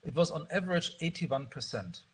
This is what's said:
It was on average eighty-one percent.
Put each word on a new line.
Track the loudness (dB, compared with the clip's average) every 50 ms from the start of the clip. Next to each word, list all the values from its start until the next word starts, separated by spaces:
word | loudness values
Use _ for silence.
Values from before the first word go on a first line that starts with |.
| -6
It | -2 4
was | 4 4 4
on | 4 -4 -4 0
average | 0 0 2 4 2 2 2 0 -4 -2
eighty-one | -2 -2 0 0 0 0 0 0 0
percent. | -4 -8 -8 -8 -4 -4 -4 -4 -4 -10 -12 -14 _